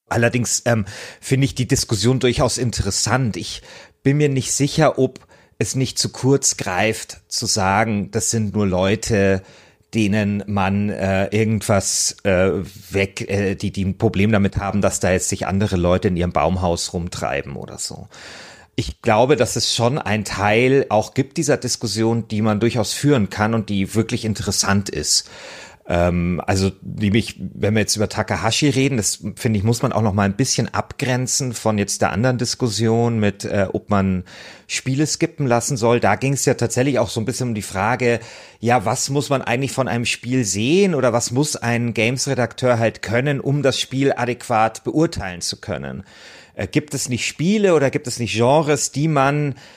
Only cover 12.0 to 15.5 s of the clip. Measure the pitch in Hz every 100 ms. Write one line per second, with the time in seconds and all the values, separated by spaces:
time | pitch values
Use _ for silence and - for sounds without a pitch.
12 | - - 101 92 95 87 87 - - 98
13 | 98 - 117 101 98 98 104 - 95 92
14 | 113 90 104 107 98 98 98 101 95 -
15 | 95 92 - 95 -